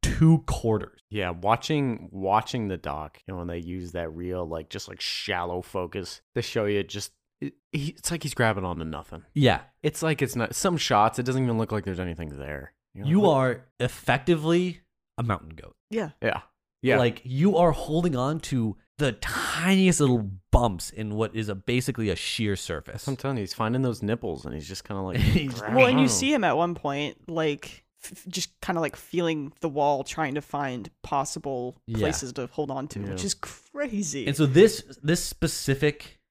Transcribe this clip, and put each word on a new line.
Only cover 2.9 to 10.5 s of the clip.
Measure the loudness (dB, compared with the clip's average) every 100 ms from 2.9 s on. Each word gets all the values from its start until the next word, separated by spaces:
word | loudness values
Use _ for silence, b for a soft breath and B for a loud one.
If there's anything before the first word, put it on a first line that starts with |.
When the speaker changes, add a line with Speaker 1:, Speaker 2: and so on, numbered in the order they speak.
| -8 -10 -14 -12
Speaker 2:
you |
know, | -10
when | -8
they | -8
use | -8 -8 -8
that | -6 -8
real, | -6 -6 -4 -4
like, | -6 -8
just, | -12 -12
like, | -10
shallow | -8 -6 -4 -4 -2 -6
focus | -6 -6 -6 -6 -8 -12 _ -6
to |
show | -4 -2 0
you | 0
just, | -2 -6 -10 _ _ _
it, | -10 -10 _
he, | -4 -4 -6
it's | -6
like | -4
he's | -6
grabbing | 2 2 2 -2
onto | -4
nothing. | -6 -8 -10 -18 -8
Speaker 1:
Yeah. | 2 4 4 -2 _
Speaker 2:
It's | -6 -2
like | -2 0
it's | -2 0
not, | -2